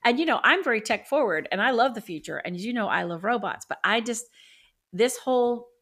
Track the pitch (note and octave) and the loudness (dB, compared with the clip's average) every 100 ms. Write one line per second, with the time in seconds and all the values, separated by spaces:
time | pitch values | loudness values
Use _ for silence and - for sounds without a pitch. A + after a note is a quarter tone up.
0 | A#3+ A#3+ E4 A#3+ - F4 E4 A3+ G#3+ G#3+ | 0 2 2 2 4 4 2 0 0 -4
1 | - C#4+ A#3+ D#3 - F#3+ A3+ B3 C4 A3 | -2 0 2 0 -2 0 2 4 2 0
2 | G3+ D#3+ D3+ D3 - F3 G#3 A#3+ G3+ - | -8 -10 -8 -8 -8 -6 -4 -4 -2 -2
3 | F3 E3+ F#3+ A#3+ G3+ - - - F3+ A3 | -2 -4 -2 -2 -2 -6 -8 -2 0 0
4 | A#3 A3+ - _ - - _ _ _ F3+ | -2 -6 -10 _ -20 -20 _ _ _ 0
5 | A#3+ B3 - B3+ A#3+ A#3+ A#3+ _ | 0 0 0 2 2 0 -6 _